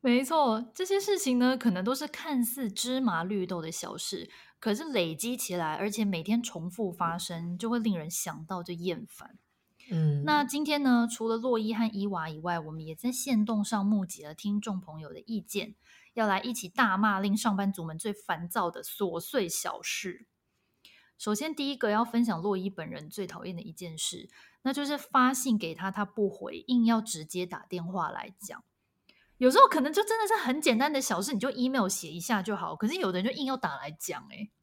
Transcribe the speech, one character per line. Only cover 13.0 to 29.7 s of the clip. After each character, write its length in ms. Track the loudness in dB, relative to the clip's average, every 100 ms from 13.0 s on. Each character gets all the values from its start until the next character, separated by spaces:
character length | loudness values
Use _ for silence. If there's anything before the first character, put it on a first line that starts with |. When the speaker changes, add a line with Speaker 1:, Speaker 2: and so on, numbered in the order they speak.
| -4
Speaker 1:
限 340 | -4 0 2 4
动 180 | 2
上 220 | 0 2 2
募 180 | 2
集 200 | 0 -8
了 100 | -14
听 260 | -8 -2 -2
众 220 | -2 -6
朋 200 | -8 -14
友 120 | -14
的 60 | -14
意 200 | -6 -6
见， 360 | -4 -6 -6 -12 _ -20 _ -2
要 100 | 2
来 140 | 2
一 120 | -2
起 160 | -6 -6
大 300 | 2 2 4
骂 220 | 4 4
令 180 | 2 2
上 180 | 2 2
班 160 | 0
族 140 | -2 -6
们 100 | -6
最 160 | -6
烦 380 | -6 -4 -4 -2
躁 220 | 0 -2
的 100 | -2
琐 380 | -12 -4 -2 -2
碎 280 | -2 0 0
小 360 | -2 -4 -6
事。 420 | -6 -6 -6 -10 -18 _ _ _ _ _ -20 -20 _ _
首 160 | -2
先 220 | 0 -2 -2
第 160 | -4
一 40 | 0
个 140 | 2
要 160 | 2 2
分 180 | 2
享 160 | 2 2
洛 120 | 0 0
伊 140 | -2
本 180 | -6 -10
人 220 | -10 -10
最 160 | -8 -8
讨 180 | -8
厌 120 | -10 -10
的 60 |
一 80 | -12
件 260 | -12 -12 -6
事， 320 | -6 -6 -14 -20 -20 _
那 100 | -2
就 140 | -2 -2
是 100 | -4
发 380 | 2 4 6
信 240 | 4 0 0
给 160 | 0
他， 160 | -4 -6
他 160 | -2 -4
不 240 | 0 0
回， 340 | 0 -10 -10 2
硬 180 | 4 6
要 160 | 4
直 240 | 2 -8 -6
接 180 | -4
打 220 | -4 -6 -6
电 160 | -6
话 280 | -4 -4 -4
来 240 | -6 -12 -14
讲。 260 | -16 -16 _ _ _ _ _ _ _ _
有 100 | 8
时 80 | 10
候 80 |
可 160 | 10